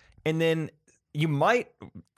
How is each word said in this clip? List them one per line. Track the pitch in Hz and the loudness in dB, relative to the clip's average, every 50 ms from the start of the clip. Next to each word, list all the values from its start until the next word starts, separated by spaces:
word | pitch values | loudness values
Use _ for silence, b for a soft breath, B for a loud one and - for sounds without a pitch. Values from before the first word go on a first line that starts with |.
| b b b b - | b b b b -4
and | 156 160 160 | -4 -2 0
then | 165 165 160 160 156 - - _ _ _ _ _ _ _ - | 0 0 0 0 -2 -6 -10 _ _ _ _ _ _ _ -4
you | 147 156 160 | -2 0 0
might | 147 139 151 196 240 240 - - _ _ - - - - - _ _ | 2 2 2 4 2 2 0 -4 _ _ -20 -18 -18 -20 -20 _ _